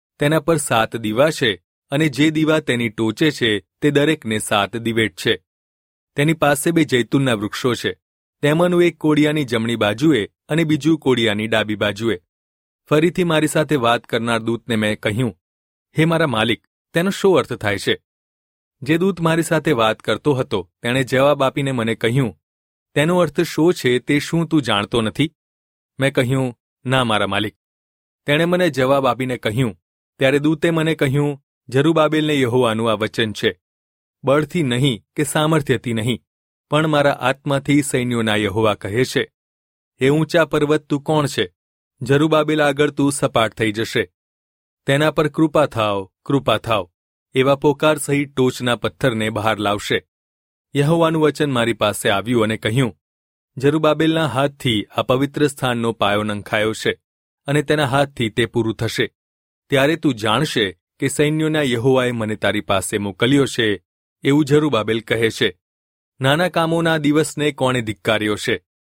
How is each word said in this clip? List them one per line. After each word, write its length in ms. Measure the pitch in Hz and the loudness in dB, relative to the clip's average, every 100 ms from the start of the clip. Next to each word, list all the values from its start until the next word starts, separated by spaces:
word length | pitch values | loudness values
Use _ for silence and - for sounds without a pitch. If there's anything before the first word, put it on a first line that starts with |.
| _ - | _ -4
તેના 200 | 147 156 | 0 0
પર 180 | 156 165 | 0 -2
સાત 380 | - 117 113 117 | 0 0 0 -4
દીવા 340 | 113 107 156 | -4 2 2
છે, 340 | - 123 95 _ _ - | 2 -2 -4 _ _ -6
અને 180 | 139 156 | -2 -2
જે 200 | 120 156 | 2 0
દીવા 300 | 156 156 156 | 2 2 0
તેની 300 | 147 120 117 | 0 -2 -2
ટોચે 420 | 107 110 107 156 | -2 -2 0 -2
છે, 280 | 143 117 104 | 0 -2 -2
તે 320 | - _ 147 | -6 _ 0
દરેકને 480 | 143 147 156 110 107 | 2 2 0 -2 -6
સાત 380 | - 107 101 120 | -2 0 0 -4
દિવેટ 380 | 117 113 107 - | -4 -2 -2 -2
છે. 280 | 123 104 _ _ _ _ _ _ _ - | -4 -4 _ _ _ _ _ _ _ -2
તેની 180 | 147 | 0
પાસે 380 | 160 143 143 170 | 2 2 0 0
બે 120 | 170 | 0
જૈતુનના 500 | 143 127 117 143 135 | 2 0 2 0 0
વૃક્ષો 400 | 113 101 - 127 | -2 -4 -4 -4
છે, 240 | 117 104 - _ _ _ _ | -2 -4 -8 _ _ _ _
તેમાંનું 420 | 143 156 175 175 | 0 2 2 2
એક 140 | 175 165 | 2 0
કોડિયાની 460 | 156 147 151 151 | 0 2 2 0
જમણી 320 | 131 117 113 117 | -2 -2 -2 -2
બાજુએ 540 | 104 107 156 131 98 _ - | -2 0 2 2 -2 _ -6
અને 160 | 156 | -2
બીજું 340 | 160 151 147 156 | 0 0 2 0
કોડિયાની 500 | 139 123 113 104 110 | 2 2 2 0 0
ડાબી 280 | 113 104 104 | 0 -2 -2
બાજુએ." 440 | 104 101 113 95 _ _ _ _ _ _ - | -2 -2 -4 -4 _ _ _ _ _ _ -2
ફરીથી 340 | 147 170 170 | 0 2 0
મારી 240 | 175 156 151 | 0 2 0
સાથે 280 | - 135 147 | 0 0 0
વાત 280 | 117 117 | 2 0
કરનાર 360 | - 120 117 117 | -2 -4 -2 -2
દૂતને 360 | 113 117 - 113 | -2 -4 -2 -2
મેં 240 | 107 107 | 0 -2
કહ્યું, 380 | 110 107 123 - _ _ _ _ _ - | -2 -2 -4 -6 _ _ _ _ _ -2
"હે 60 | 160 | 0
મારા 220 | 165 160 | 2 0
માલિક, 400 | 113 113 107 _ _ _ | 0 0 -2 _ _ _
તેનો 160 | 165 185 | -4 -2
શો 240 | 196 202 | 0 2
અર્થ 200 | 165 113 | 2 0
થાય 240 | 123 107 101 | -4 -4 -4
છે?" 240 | - 110 _ _ _ _ _ _ _ _ | -2 -4 _ _ _ _ _ _ _ _
જે 160 | 123 160 | -2 0
દૂત 240 | 190 170 | 0 0
મારી 220 | 165 165 | 0 0
સાથે 280 | 160 160 151 | 0 0 0
વાત 280 | 131 110 110 | 2 2 0
કરતો 340 | - 107 151 | -2 -2 0
હતો, 380 | 131 127 104 87 _ | 0 -2 -4 -6 _
તેણે 220 | 120 127 | -4 -2
જવાબ 400 | 131 131 139 147 | 0 2 2 2
આપીને 280 | 131 147 139 | 0 -2 -4
મને 240 | 131 113 113 | -2 -2 -2
કહ્યું, 440 | 113 127 120 - _ _ _ _ _ | 0 0 -2 -4 _ _ _ _ _
"તેનો 240 | - 156 180 | -2 2 2
અર્થ 240 | 170 - | 2 0
શો 300 | 165 - 160 | -2 2 2
છે, 280 | 180 127 123 | 2 0 0
તે 200 | - 143 | 0 -2
શું 280 | 143 165 160 | 0 -2 0
તું 140 | 156 | 0
જાણતો 400 | 117 104 104 120 | 2 0 0 -2
નથી?" 300 | 110 - 147 _ _ _ _ _ _ - | -2 -2 -4 _ _ _ _ _ _ -4
મેં 140 | 135 | -2
કહ્યું, 440 | 135 120 135 131 120 _ _ 127 | 0 0 0 -4 -8 _ _ -2
"ના, 180 | 131 | 0
મારા 240 | 120 107 101 | 0 0 0
માલિક." 280 | 98 107 - _ _ _ _ _ _ - | -2 -4 -8 _ _ _ _ _ _ -2
તેણે 200 | 147 170 | 0 2
મને 240 | 180 180 | 2 0
જવાબ 380 | 135 131 139 131 | 2 2 2 2
આપીને 300 | 117 127 123 | 0 -2 -4
કહ્યું, 420 | 117 107 127 92 _ _ _ - | -4 -2 -2 -4 _ _ _ -2
ત્યારે 200 | 131 143 | 2 2
દૂતે 300 | 147 160 170 | 2 0 0
મને 260 | 165 156 156 | 0 0 0
કહ્યું, 480 | 143 139 147 139 _ _ - | 0 0 -2 -4 _ _ -4
"જરુબાબેલને 720 | 127 151 160 151 156 151 147 | 0 2 4 2 2 0 0
યહોવાનું 520 | 123 127 120 110 113 | 2 2 2 2 0
આ 20 | |
વચન 400 | 107 107 - 110 | 0 -2 -2 -4
છે, 260 | 101 110 - _ _ _ _ _ _ | -2 -2 -2 _ _ _ _ _ _
'બળથી 400 | 139 143 151 175 | 0 0 0 -2
નહીં 400 | 143 120 139 107 _ - | 0 2 0 0 _ -6
કે 80 | |
સામર્થ્યથી 720 | 147 160 156 160 143 120 127 | -2 0 0 0 0 -2 -2
નહીં, 300 | 113 113 123 _ _ _ _ - | -4 -2 -4 _ _ _ _ -4
પણ 180 | 147 160 | 0 2
મારા 240 | 147 143 | 2 2
આત્માથી 680 | 139 123 135 147 139 139 143 | 0 -2 -4 -2 -2 2 0
સૈન્યોના 540 | 135 131 123 120 110 107 | 2 -2 -2 -2 0 0
યહોવા 400 | 104 98 110 101 | 0 0 0 0
કહે 300 | 104 110 127 | -4 -2 -2
છે, 260 | 135 - _ _ _ _ _ _ - | -2 -4 _ _ _ _ _ _ -2
હે 80 | 131 | 0
ઊંચા 360 | 151 156 170 156 | 2 2 0 0
પર્વત, 360 | 151 147 151 | 0 0 0
તું 220 | - 147 | 0 -4
કોણ 220 | 139 156 143 | 0 0 0
છે? 280 | - 98 _ _ _ _ - | -2 -6 _ _ _ _ -10
જરુબાબેલ 600 | 117 143 156 156 151 156 | 0 2 4 2 2 2
આગળ 280 | 147 143 147 | 0 2 0
તું 220 | 143 143 | 0 -2
સપાટ 420 | 139 135 120 110 | 0 -2 0 0
થઈ 180 | - 110 | 0 -4
જશે. 400 | 104 110 123 98 _ _ _ _ _ _ _ - | -2 -4 -4 -4 _ _ _ _ _ _ _ -2
તેના 260 | 139 156 | 0 0
પર 160 | 151 151 | 0 -2
કૃપા 380 | 147 160 156 143 | 0 0 2 0
થાવ, 440 | 113 107 101 98 _ - | 0 -2 -2 -8 _ -2
કૃપા 320 | 139 123 110 | -2 2 0
થાવ,' 320 | - 110 85 _ _ _ _ | 0 -2 -4 _ _ _ _
એવા 220 | 135 131 139 | 0 2 2
પોકાર 420 | 151 143 156 151 | 0 0 0 0
સહિત 360 | - 143 143 | -2 -4 -2
ટોચના 420 | 139 127 - 123 120 | 0 0 0 -4 -4
પથ્થરને 540 | 110 - 139 110 110 | -4 -4 -4 -2 -4
બહાર 300 | 110 107 104 | -2 -2 -2
લાવશે." 460 | 104 101 - 110 - _ _ _ _ _ _ 139 | -2 -2 -2 -4 -6 _ _ _ _ _ _ -2
યહોવાનું 460 | 143 170 165 160 | 0 2 2 2
વચન 300 | 151 143 151 | 0 0 -2
મારી 220 | 123 117 | 0 0
પાસે 360 | 110 104 101 120 | 0 -2 0 0
આવ્યું 340 | 101 101 120 | 0 0 0
અને 140 | 107 110 | 0 0
કહ્યું, 400 | 113 117 123 - _ _ _ _ _ - | -2 0 0 -4 _ _ _ _ _ -2
જરુબાબેલના 680 | 135 156 151 147 160 160 156 | 0 2 2 2 0 0 -2
હાથથી 580 | 127 139 139 135 107 | -2 -2 -2 -2 -2
આ 180 | - - | -4 -4
પવિત્ર 460 | 113 127 139 143 147 | 0 0 0 0 -2
સ્થાનનો 440 | - 131 117 117 | -2 -4 -2 -4
પાયો 320 | 113 101 104 | -2 -2 0
નંખાયો 500 | 107 104 101 110 107 | -2 -6 -4 -2 -2
છે, 260 | 110 117 95 _ _ _ _ - | -2 -4 -4 _ _ _ _ -4
અને 140 | 143 | -2
તેના 240 | 147 151 143 | 0 0 0
હાથથી 440 | 135 143 - 117 | 0 -2 -2 -4
તે 160 | - 117 | -2 -2
પૂરું 300 | 120 113 107 | 0 -2 -2
થશે. 320 | 113 - 107 _ _ _ _ _ - | -4 -2 -4 _ _ _ _ _ -4
ત્યારે 260 | 135 139 160 | 0 2 0
તું 180 | 156 | -2
જાણશે 580 | 113 107 110 151 135 101 | -2 0 0 0 -2 -2
કે 360 | - _ - 139 | -4 _ -6 -4
સૈન્યોના 540 | - 147 156 156 156 | 0 0 0 -2 -2
યહોવાએ 500 | 143 120 131 127 123 | -2 0 2 2 2
મને 240 | 120 107 107 | -2 -4 -2
તારી 260 | 104 101 | -2 -2
પાસે 360 | - 98 - 107 | 0 -2 -2 -4
મોકલ્યો 480 | 101 95 120 143 131 | -4 -2 2 2 0
છે, 380 | - 110 98 _ _ _ _ | 0 0 -2 _ _ _ _
એવું 220 | 135 143 147 | 0 2 2
જરુબાબેલ 540 | 147 151 117 107 113 | 2 2 0 0 -4
કહે 300 | - 113 113 | -2 0 0
છે. 280 | - 110 - _ _ _ _ _ - | 0 -4 -4 _ _ _ _ _ -4
નાના 280 | 131 151 180 | 0 0 0
કામોના 480 | 170 165 165 165 160 | 0 0 0 0 0
દિવસને 540 | 147 147 147 - 147 | 0 0 0 -2 -4
કોણે 300 | 143 131 127 | -2 -2 -2
ધિક્કાર્યો 540 | 110 107 - 107 107 104 | -4 -6 -2 0 0 -4
છે? 280 | - 101 _ _ _ | -2 -4 _ _ _